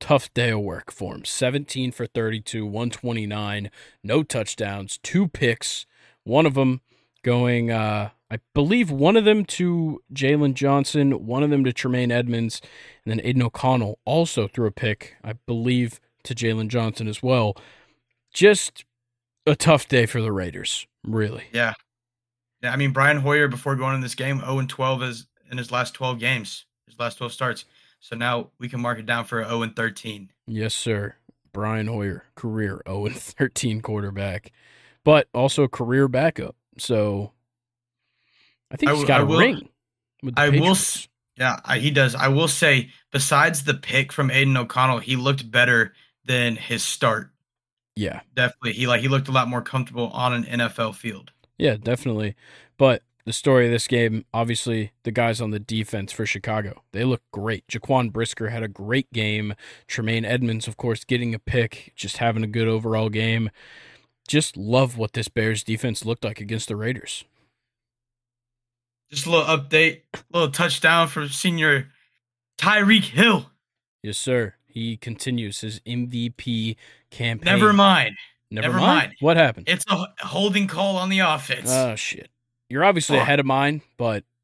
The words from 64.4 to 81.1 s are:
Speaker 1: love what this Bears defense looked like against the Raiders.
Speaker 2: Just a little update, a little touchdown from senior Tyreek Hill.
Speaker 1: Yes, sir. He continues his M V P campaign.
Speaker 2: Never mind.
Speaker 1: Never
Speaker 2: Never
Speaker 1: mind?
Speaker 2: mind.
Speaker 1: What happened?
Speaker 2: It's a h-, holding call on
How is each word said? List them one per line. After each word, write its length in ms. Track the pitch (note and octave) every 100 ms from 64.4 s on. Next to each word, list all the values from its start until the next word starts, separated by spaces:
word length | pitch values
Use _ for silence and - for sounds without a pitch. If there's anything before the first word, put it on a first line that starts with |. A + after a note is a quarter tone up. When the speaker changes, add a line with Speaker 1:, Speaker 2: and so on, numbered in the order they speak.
| - -
Speaker 1:
love 400 | G#2 B2 C3 A#2+
what 180 | A2
this 120 | A#2 G#2+
Bears 380 | A#2 A2 G#2+
defense 400 | - A2+ B2+ G#2+
looked 180 | A2 A#2
like 180 | G#2+ A2
against 280 | G#2 A2 -
the 80 | G#2
Raiders. 480 | A2 B2 - - - _ _ _ _ _ _ _ _ _ _ _ _ _ _ _ _ _ _
Speaker 2:
Just 160 | C#3+ E3
a 40 |
little 160 | E3+ D3+
update, 560 | D#3+ C#3 D#3 D#3+ D#3+ _
a 60 | - -
little 200 | E3+ D#3
touchdown 560 | C#3 E3+ - D#3+ E3+ E3
from 200 | D#3+ C#3+
senior 580 | C#3 F#3 E3 D#3 C#3 C3+ _ _ _ _ _ _ -
Tyreek 480 | F#3+ G#3 G3+ A3 -
Hill. 440 | C3 A#3 F3 - _ _ _ _ _
Speaker 1:
Yes, 140 | G#2 G2+
sir. 360 | - B2 G#2 -
He 320 | _ A#2 A2+ A2
continues 640 | A#2+ G#2+ C3+ A#2+ G#2 -
his 220 | A2 G#2
M 240 | - A#2+ B2
V 220 | B2 A#2+
P 480 | - B2+ A#2 A2+ A2 - _ _
campaign. 340 | - A#2 A2+
Speaker 2:
Never 300 | F3 F#3+ G#3+
mind. 420 | G3+ G3 F3 A2+ G2+ - _ -
Speaker 1:
Never 180 | G#2+ D3+
Speaker 2:
Never 100 | F3+
Speaker 1:
mind? 300 | A3 F3 G#2
Speaker 2:
mind. 40 | -
Speaker 1:
What 160 | D3 E3
happened? 320 | C#3+ G2+ A#2
Speaker 2:
It's 160 | F3+ -
a 40 |
h-, 320 | F3+ F3+ - -
holding 400 | E3+ G#3 G3 G3
call 300 | D#3+ G3 F#3+
on 140 | F#3